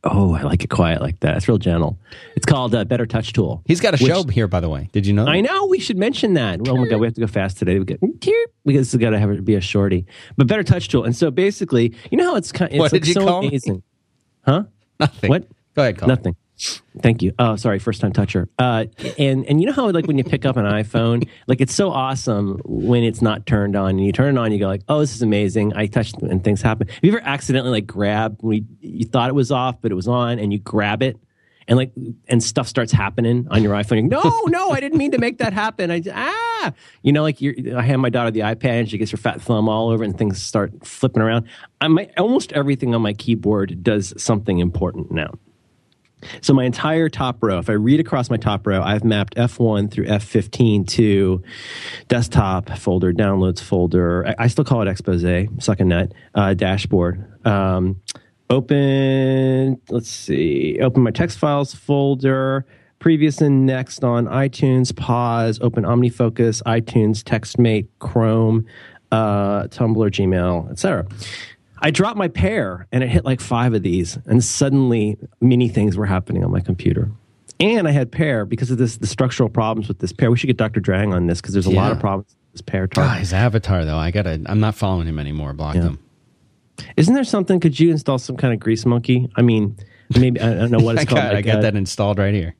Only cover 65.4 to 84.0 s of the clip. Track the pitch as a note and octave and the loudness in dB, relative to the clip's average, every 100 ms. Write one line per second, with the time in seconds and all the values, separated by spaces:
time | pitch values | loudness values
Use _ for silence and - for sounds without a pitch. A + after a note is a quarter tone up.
65.4 | A2+ A2+ A#2+ A2+ A2 A#2+ B2 - A#2 A2+ | 0 0 -2 0 0 2 2 2 -2 2
66.4 | A#2 G#2+ - A#2 A2+ A#2+ G#2+ A2 - A2+ | 0 0 -2 -2 0 2 2 0 -2 -4
67.4 | A2+ - A#2+ G#2+ G#2 _ - A#2+ A2+ A2+ | -2 2 2 2 -2 _ -4 0 2 2
68.4 | A2+ A2+ A2 - - - _ A2 A2 G2+ | 2 2 -2 -14 -20 -20 _ 0 2 0
69.4 | G2+ G2+ - - A#2 A2 G#2 F#2 F#2+ F#2 | 0 -2 -4 -2 0 2 2 2 2 2
70.4 | F2+ F2 E2 - F#3+ A#2+ F2+ - - - | 2 -2 -4 -4 -2 -2 -6 -12 -14 -14
71.4 | - - _ - D3+ D3+ G3+ G#3+ F3+ - | -18 -20 _ -4 -2 2 0 0 -4 0
72.4 | F#3+ A3 G#2 F2+ F#2 B2 B2+ - B2 B2+ | 0 0 -4 -6 -4 -2 2 2 2 -2
73.4 | - A#2+ B2 A2 F#2 F2+ E2+ - - A#2 | -2 0 2 0 0 0 -2 -8 2 2
74.4 | A2 - C#3 C#3 C3 A#2 G#2 G2+ - _ | 2 0 2 2 2 2 0 -4 -12 _
75.4 | B2 B2 A#2+ - G#2 F#2 G2+ F#2 - F2+ | 4 4 2 2 0 0 0 -2 -2 -2
76.4 | F2+ F#2 F#2 F2+ - - - A2 _ _ | 0 -2 -2 -2 0 0 -2 -6 _ _
77.4 | - - F#3+ A3+ E3+ C#3+ B2 - D#3 A#2 | -20 -2 2 2 2 2 0 -2 0 0
78.4 | G#2 A#2 B2 A#2+ B2 - - - C3 - | -2 -4 -2 0 0 -2 -8 -2 -2 2
79.4 | A2+ A#2 A2 A2 G#2+ - F#2 - B2 A#2 | 0 2 0 -2 -6 -6 -8 0 2 2
80.4 | C#3 A#2+ A2 A2 F#2+ F#2 G#2 F2+ F2 F2 | 2 0 0 0 0 0 0 0 0 -2
81.4 | - F#2+ F#2 F#2 G2+ A2 G#2 G2 G2+ _ | -2 0 2 4 2 0 -2 -4 -6 _
82.4 | _ - - G2 F#2 - C3+ A2 F#2 F#2 | _ -18 -6 -4 -2 0 0 0 -2 0
83.4 | A#2+ A2 - F#2 D#2 D#2 | 2 0 0 0 0 -2